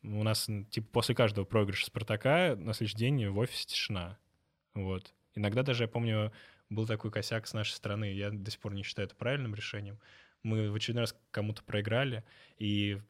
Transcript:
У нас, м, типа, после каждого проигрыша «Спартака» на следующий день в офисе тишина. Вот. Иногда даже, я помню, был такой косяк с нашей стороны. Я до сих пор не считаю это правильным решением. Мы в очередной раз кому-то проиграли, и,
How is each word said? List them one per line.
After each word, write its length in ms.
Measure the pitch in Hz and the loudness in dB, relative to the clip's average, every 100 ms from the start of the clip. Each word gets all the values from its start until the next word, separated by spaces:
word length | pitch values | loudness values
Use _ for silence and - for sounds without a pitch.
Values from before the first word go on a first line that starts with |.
У 200 | - 107 | -6 0
нас, 260 | 107 107 - | 2 2 0
м, 160 | 104 98 | -4 -4
типа, 220 | - 107 | -6 0
после 240 | 120 113 123 | 2 2 4
каждого 300 | 113 104 95 | 4 4 2
проигрыша 400 | 110 101 98 - | 4 4 2 -4
«Спартака» 720 | - 107 107 131 160 180 107 | -4 -2 0 4 4 4 2
на 160 | 85 | -2
следующий 240 | 107 107 104 | -2 -2 0
день 300 | 120 143 104 | 2 2 2
в 80 | 98 | 2
офисе 280 | 123 - - | 0 -2 -4
тишина. 520 | - - 95 87 104 _ _ _ _ _ 107 | -4 -2 -4 -6 -10 _ _ _ _ _ -6
Вот. 380 | 95 92 - _ _ - | -2 -4 -6 _ _ -2
Иногда 280 | 104 110 | 0 2
даже, 200 | 139 120 113 | 2 2 0
я 20 | |
помню, 460 | 117 117 110 107 - - - _ | 0 2 2 0 -2 -16 -20 _
был 160 | 104 113 | -2 0
такой 260 | 110 113 | 0 -2
косяк 360 | 107 - 113 - | -4 -2 -2 -2
с 60 | |
нашей 180 | 110 104 | -2 -2
стороны. 400 | - 107 104 104 | -4 -4 -2 -2
Я 160 | 98 101 | -2 -4
до 200 | 104 101 | -4 -6
сих 80 | - | -8
пор 140 | 104 | -6
не 100 | 98 | -6
считаю 220 | 98 - 95 | -4 -4 -6
это 80 | - | -4
правильным 400 | 120 143 117 104 | -2 0 -2 -4
решением. 440 | - 104 101 107 - - - _ | -6 -6 -8 -10 -16 -20 -20 _
Мы 260 | 113 110 107 | 0 2 2
в 60 | 104 | 0
очередной 280 | - 117 | 0 0
раз 120 | 117 - _ | 0 -2 _
кому-то 320 | - 107 107 | -4 -2 -4
проиграли, 640 | - 104 107 113 139 110 - - - - | -4 -2 2 2 2 -2 -8 -18 -20 -4
и, 380 | 104 101 101 101 104 | 0 2 2 -2 -8